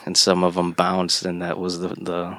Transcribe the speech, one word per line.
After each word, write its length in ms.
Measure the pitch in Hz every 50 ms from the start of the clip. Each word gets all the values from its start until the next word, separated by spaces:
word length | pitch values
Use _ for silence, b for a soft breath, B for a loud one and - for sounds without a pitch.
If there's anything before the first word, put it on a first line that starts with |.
| -
and 120 | - 90
some 260 | - - 98 90 92
of 160 | 90 87 85 92
'em 140 | 87 85
bounced, 520 | 85 - 87 90 92 92 90 85 - - -
and 180 | 92 87 87
that 180 | 87 87 - 95
was 180 | 90 90 87 85
the, 100 | 92 87
the, 460 | - - - 90 87 87 87 87 87